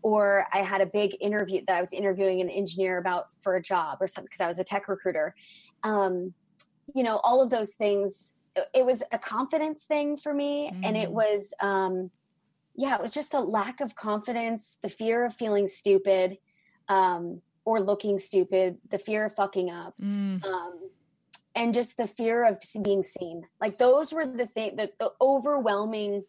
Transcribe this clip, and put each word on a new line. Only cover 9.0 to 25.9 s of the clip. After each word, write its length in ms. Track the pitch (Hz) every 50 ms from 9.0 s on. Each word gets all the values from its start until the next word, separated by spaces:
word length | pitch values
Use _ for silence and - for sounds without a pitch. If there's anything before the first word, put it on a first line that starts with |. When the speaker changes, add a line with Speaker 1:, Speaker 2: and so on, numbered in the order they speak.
| 247 -
Speaker 1:
a 60 | 233 226
confidence 680 | - - 220 220 269 269 - 311 311 311 302 302 -
thing 300 | _ 302 294 294 294 294
for 180 | 294 - 302 294
me. 400 | 285 285 285 285 285 294 285 185 185
And 140 | 185 208 214
it 160 | 220 214 170
Speaker 2:
Mm. 0 |
Speaker 1:
was, 420 | 165 226 220 214 208 202 202 - - -
um, 500 | 196 202 196 190 190 185 185 185 185 180 _ _ _ _ _ _ _ _ _ _ _ _ _
yeah, 180 | - 262 269 254
it 60 | 208
was 100 | - 226
just 220 | - 294 294 - -
a 60 | 277
lack 400 | 233 175 214 214 196 226 247 -
of 160 | 285 226 -
confidence, 840 | - - 214 208 214 214 - 233 233 233 226 226 214 - - - _
the 60 | - 202
fear 360 | 196 - 220 226 233 240 240
of 80 | 240 214
feeling 320 | - 240 220 208 202 202 196
stupid, 720 | - - - 202 196 196 196 196 190 190 185 185 190 - _ _ _ _ _ _ _ _ _ -
um, 540 | 196 190 190 180 180 170 175 170 175 175 _ _ _ _ _
or 160 | 226 226 220
looking 380 | 190 196 208 202 - 214 202 190
stupid, 600 | 190 - - 190 180 190 196 185 190 185 175 - _ -
the 100 | - 196
fear 280 | - - 214 214 214
of 80 | 208 208
fucking 340 | - 196 196 - 196 180 175
up, 260 | 175 175 170 170 - -
Speaker 2:
Mm. 440 | 196 202 202 202 202 196 190 185 165
Speaker 1:
um, 460 | 196 185 180 170 175 175 165 190 190 _ _ _ _ _ _ _ _ - - _ _ _
and 200 | 233 233 233 220
just 220 | 240 240 240 - -
the 80 | 233 202
fear 360 | - - 233 226 226 240 240
of 120 | 226 196
s-, 200 | - - - - 214 196
being 180 | 208 196 196
seen. 460 | 185 - - - 180 170 165 170 170 _ _ _
Like, 180 | - - 180 -
those 340 | 254 247 262 285 320 -
were 140 | 311 330 311
the 200 | 262 254 233 247
thing, 300 | 220 _ 226 220 202 -
the, 160 | - 214 202 - _
the 120 | 233 202 - _
overwhelming 1040 | 254 269 277 269 233 294 294 277 240 220 202 202 214 220